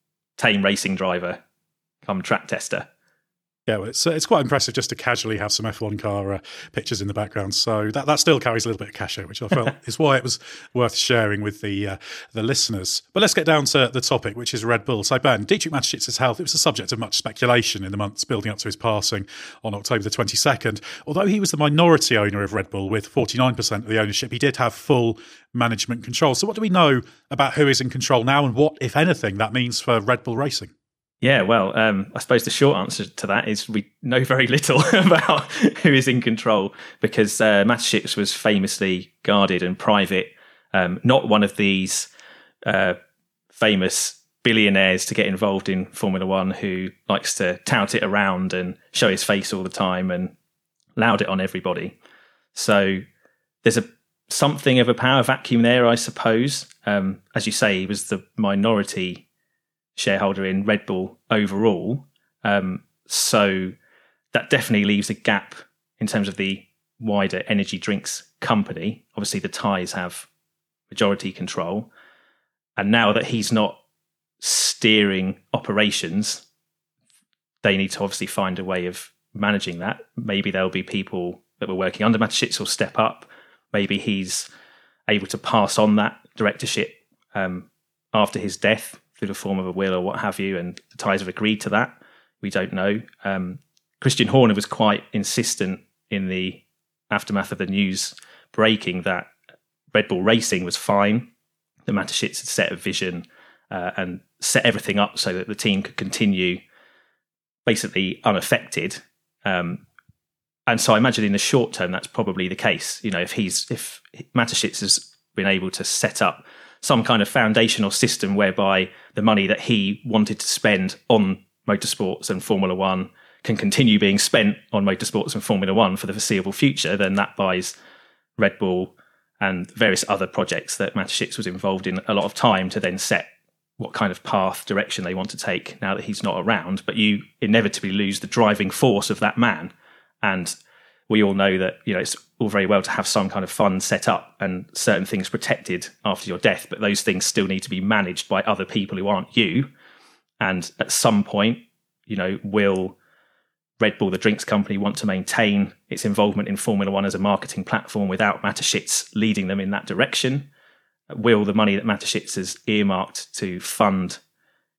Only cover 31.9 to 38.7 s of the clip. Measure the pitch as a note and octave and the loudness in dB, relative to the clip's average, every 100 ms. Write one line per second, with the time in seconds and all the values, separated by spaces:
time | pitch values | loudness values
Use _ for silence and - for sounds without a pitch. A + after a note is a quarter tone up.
31.9 | G2 G2 - - B2 - - C#3 F#2 - | 2 -2 -4 2 2 2 4 4 4 -2
32.9 | - F#2+ - G2 G#2 A2 G#2+ - G#2+ - | -6 -8 -6 -2 0 0 -4 -4 -4 -6
33.9 | _ B2+ B2+ C3 C3 B2 C3+ - C3+ - | _ -2 0 2 2 4 2 4 4 6
34.9 | G#3 F3+ D#3+ - D#3 - - A3+ - E3 | 6 8 6 4 2 0 2 2 4 4
35.9 | C3+ C3 B2+ A#2 A2 A#2 G#2+ G2 - - | 6 4 2 0 0 2 2 0 -8 -20
36.9 | - G#2+ - G#2 - A2 G2+ G#2 A#2 - | -4 0 2 2 4 6 6 6 2 2
37.9 | - - - G2 - A2 G2+ G2 | 0 0 -2 -2 0 2 2 0